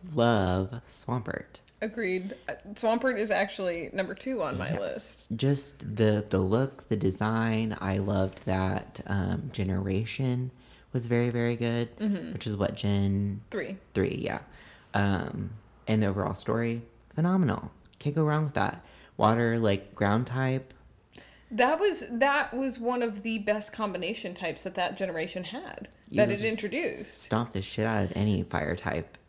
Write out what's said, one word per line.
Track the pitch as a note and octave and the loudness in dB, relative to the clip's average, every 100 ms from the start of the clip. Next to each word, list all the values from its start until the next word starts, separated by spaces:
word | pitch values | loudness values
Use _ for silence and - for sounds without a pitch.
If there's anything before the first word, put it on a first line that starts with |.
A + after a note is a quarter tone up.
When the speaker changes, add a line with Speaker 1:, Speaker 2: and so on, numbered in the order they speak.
| - | -2
Speaker 1:
love | D3 A#2 A2 F#2 F2+ F#2+ A#2 - | 2 4 6 4 2 0 -6 -14
Swampert. | - - A#2+ G#2 - - - - _ | -12 -4 -4 -4 -6 -8 -18 -20 _
Speaker 2:
Agreed. | A3 A3+ G3 F#3 F#3+ - - | -8 -4 -2 -2 -4 -10 -10
Uh, | - G3+ | -10 -12
Swampert | G#3 A3 A#3 C4 A3+ | -2 0 2 2 0
is | G#3+ | 0
actually | F#3 G3+ - F#3 E3+ D3+ | 2 0 -2 -4 -2 -4
number | F#3+ F#3+ | -4 -4
two | G#3 C4 B3+ | -6 -6 -4
on | D3+ - | -2 -4
my | - | -4
Speaker 1:
Yes. | G2+ | -2
Speaker 2:
list. | F#2 - - - - A2+ | -4 -6 -10 -14 -8 0
Speaker 1:
Just | C3+ C#3 - - - G#2+ | 2 2 -2 -12 -8 4
the, | G#2+ G#2 G#2 | 4 4 2
the | F#2+ | 2
look, | F#2+ A2+ C3+ - - | 4 2 0 -4 -4
the | G#2+ | 0
design. | F#2+ F#2+ G#2+ A2+ A2+ A2 A2 - | 2 2 0 2 2 2 0 -2
I | G2 F#2+ | 0 0
loved | G2 G2+ F#2+ - - | 2 2 0 -2 -2
that, | F#2+ F#2 F#2+ - - - | 0 2 -2 -6 -14 -2
um, | G2+ F#2 - C#3+ | 0 0 -2 -4
generation | - F#2+ F#2 F#2+ F#2+ A2+ - C3 B2 B2+ - - - - | -2 0 0 0 0 -2 -2 0 0 -4 -8 -20 -20 -6
was | C3 A#2 | -6 2
very, | A#2+ A#2+ | 2 2
very | A#2+ A#2+ A#2 | 2 0 0
good, | A#2 A#2 A#2 - | 0 0 -2 -2
Speaker 2:
Mm-hmm. | G#3+ G3 E2 | -2 -2 -4
Speaker 1:
which | F2+ - | -6 -4
is | G2+ | 0
what, | G2+ - | 0 0
gen | G2+ G2+ G2 G2 G2+ G2+ - | 2 2 4 2 0 -4 -6
Speaker 2:
Three. | G#3 C3 F#3+ - | -6 -6 -10 -4
Speaker 1:
three, | - - - | 0 0 0
yeah. | - - - - - - - | -4 -6 -10 -20 -20 -20 -4
Um, | - G2+ F#2+ - - F#2 - - - - | 2 2 2 -2 -6 -8 -10 -18 -12 0
and | A2 | 2
the | G#2 | 4
overall | G2 - | 2 -2
story, | - - A2+ A#2 A#2 A#2 - - | -2 -2 0 0 -4 -8 -20 -8
phenomenal. | - F3 F#3 D3 G2 - - - - | 0 2 4 2 0 -6 -14 -20 -6
Can't | D3 D3 | -2 2
go | |
wrong | D3+ D3+ | 2 2
with | D3+ | 2
that. | - G#2 - - - - - | 2 0 -2 -16 -20 -14 4
Water, | A2 A2+ A#2 A#2 | 4 6 4 4
like, | A2 G2 - | 4 2 -2
ground | - G2+ G#2+ B2 | 0 4 4 2
type, | B2+ C3 C3 C3 - - - _ - - - - | 0 0 -2 -6 -20 -20 -20 _ -20 -20 -20 -10
Speaker 2:
That | A3+ B3 D#4+ | 2 2 4
was, | G4+ E4 - | 2 2 -4
that | A#3 C#4 C#4+ C4+ | 2 4 4 0
was | A#3+ C4+ A#3+ | -2 -2 -2
one | A#3 B3 | -2 0
of | A#3 G3+ | -2 -2
the | A3 A3 | -4 -2
best | G#3 G#3 G#3 | 0 -2 -2
combination | - G#3 F3+ F3+ A3+ F#3 | -4 -4 -2 -4 -6 -8
types | F3+ F3 - | -6 -6 -6
that | F#3+ | -6
that | F#3 F3+ F#3+ | -2 -2 -2
generation | F#3+ E3 F3 F#3 | -4 -4 -4 -6
had, | E3 B3 F#4 - - - - | -8 -10 -12 -14 -16 -18 -2
Speaker 1:
You | - | 4
Speaker 2:
that | G#3 | 4
Speaker 1:
would | G3+ | 4
Speaker 2:
it | |
Speaker 1:
just | A3 A3 | 0 -2
Speaker 2:
introduced. | G3+ B3 F4 - - - | -2 -2 -4 -6 -10 -10
Speaker 1:
stomp | - A2 A#2+ | -2 0 0
the | F#2+ | -4
shit | G2 - A2+ | -4 -2 0
out | G#2+ | 2
of | F#2 - | 0 2
any | G#2 F#2+ | 2 2
fire | F#2+ E2+ D#2+ | 0 -2 0
type. | F2 - E2+ - - | -2 -2 -4 -6 -16